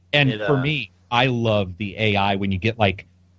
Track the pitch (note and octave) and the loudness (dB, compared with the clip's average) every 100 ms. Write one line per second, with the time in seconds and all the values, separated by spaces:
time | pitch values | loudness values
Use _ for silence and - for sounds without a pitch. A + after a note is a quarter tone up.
0 | _ D3 C3 A2 G#2 C#3 C#3 D3 G#2+ _ | _ 0 2 0 0 0 0 -4 -8 _
1 | _ A#2+ C3+ A#2+ A2+ G#2 F#2 F2 G#2 F#2+ | _ 0 2 2 2 0 0 -6 -8 -2
2 | A2 G2+ G2 G2+ G2 F#2+ A2 A2 G2+ F#2+ | 0 2 0 0 -2 -2 -2 0 0 0
3 | - _ _ | -10 _ _